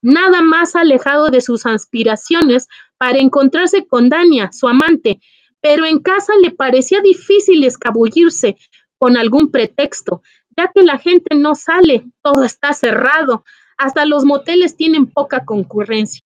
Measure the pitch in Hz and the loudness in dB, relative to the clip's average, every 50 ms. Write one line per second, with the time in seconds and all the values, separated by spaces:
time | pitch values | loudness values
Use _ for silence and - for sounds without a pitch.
0 | - 240 269 330 370 381 370 359 330 330 320 330 339 339 - 339 339 320 269 254 | 2 2 2 2 2 2 2 2 2 2 2 0 -2 -2 -2 0 2 2 2 0
1 | - 277 285 294 302 311 262 254 247 - 240 220 - 240 220 214 - _ - 226 | 0 -2 -2 0 0 0 0 0 -2 -2 -6 -6 -4 -4 -4 -4 -6 _ -6 -4
2 | 226 220 220 214 - - 339 330 330 285 240 254 254 _ - - - _ _ _ | -2 -2 -2 -4 -4 -4 -2 0 2 2 0 0 -2 _ -20 -20 -20 _ _ _
3 | 262 247 247 269 269 262 254 285 277 269 - 311 359 359 - 392 - _ - 240 | -4 -2 0 2 2 2 2 2 0 0 0 0 -2 0 0 -2 -2 _ -2 2
4 | 240 254 294 330 349 349 302 247 202 185 - - - 247 240 262 302 330 339 - | 2 2 2 4 2 2 2 2 -2 -6 -8 -4 -2 0 2 2 2 2 0 0
5 | _ 226 196 _ _ _ _ _ _ _ _ _ - 302 294 311 320 320 320 294 | _ -4 -6 _ _ _ _ _ _ _ _ _ 0 0 0 2 0 -2 -2 -2
6 | - 370 381 403 381 - 427 415 370 240 - - 269 262 247 262 254 - 381 403 | -2 -2 -2 -2 -2 0 2 2 2 2 0 -4 -2 0 0 0 0 0 -2 0
7 | 403 392 359 - - - 392 415 - - 370 311 269 254 247 - - 233 214 226 | 2 2 0 0 0 0 0 0 2 2 2 2 2 0 -2 -4 -8 -6 -2 -2
8 | 226 220 226 320 349 339 - - - 208 196 _ _ _ _ _ _ _ _ _ | -2 -2 2 2 0 0 0 -2 -4 -4 -4 _ _ _ _ _ _ _ _ _
9 | 262 247 247 240 226 226 214 285 311 - - 254 220 220 _ - 285 285 - - | 0 2 2 2 0 0 0 0 0 0 0 -2 -4 -2 _ -6 -6 -6 -6 -12
10 | - - 180 170 _ _ _ _ _ _ _ - 339 370 - 403 370 339 285 269 | -10 -10 -10 -10 _ _ _ _ _ _ _ -6 -6 0 4 4 4 4 4 0
11 | - 349 359 349 339 - 311 294 285 302 302 294 - - 330 359 370 320 269 220 | -2 0 0 0 0 0 -2 0 0 0 -2 -4 -4 -4 2 2 4 2 2 0
12 | - 247 _ _ _ 294 285 277 262 226 - _ - 285 285 - - 240 208 214 | -2 -8 _ _ _ -2 0 0 -2 -4 -4 _ -6 -6 -4 -4 -4 -2 -2 0
13 | 233 254 294 311 320 269 233 220 _ _ _ _ _ _ _ - 269 269 269 311 | 0 0 0 0 0 -2 -4 -4 _ _ _ _ _ _ _ -6 -6 -4 -2 -2
14 | 294 302 294 294 269 285 285 277 277 - 339 359 359 349 - _ 311 320 311 311 | -2 0 0 0 0 0 0 -2 -4 -2 0 0 0 0 -2 _ -2 -2 0 0
15 | 269 - _ 294 269 - - 254 254 - 220 208 190 - - 214 208 208 226 220 | 0 -2 _ -6 -4 -4 -6 -8 -6 -6 -6 -6 -6 -6 -6 -8 -6 -4 -4 -6
16 | 214 214 - - _ | -6 -6 -8 -18 _